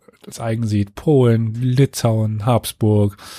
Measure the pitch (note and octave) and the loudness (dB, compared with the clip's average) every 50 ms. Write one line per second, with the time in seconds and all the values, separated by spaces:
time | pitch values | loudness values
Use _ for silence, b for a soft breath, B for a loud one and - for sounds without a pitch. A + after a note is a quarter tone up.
0 | _ - _ _ _ - - - A#2+ A2+ A2+ A#2 A#2 A2 G#2 G#2 G2+ G2+ - - | _ -20 _ _ _ -20 -14 -10 -6 -6 -4 -4 -2 -2 -2 -2 -2 -4 -8 -6
1 | - D#3+ D3+ C3 B2+ A#2 A#2 A2+ A2+ A2 A2 A#2 B2+ B2+ B2 C3 C#3 - - - | 0 2 4 4 4 4 4 2 0 -2 -4 -4 -4 -2 2 2 2 0 0 -2
2 | - A#2 A2 A2 G#2+ A2 A2 G#2+ G#2 B2 A#2+ A2 - - - - A2+ G#2+ G#2+ G#2 | -2 0 0 0 0 -2 -2 -4 -2 0 0 0 -2 -4 -6 -2 0 2 2 4
3 | G#2 G2+ - B B B B | 2 0 -2 B B B B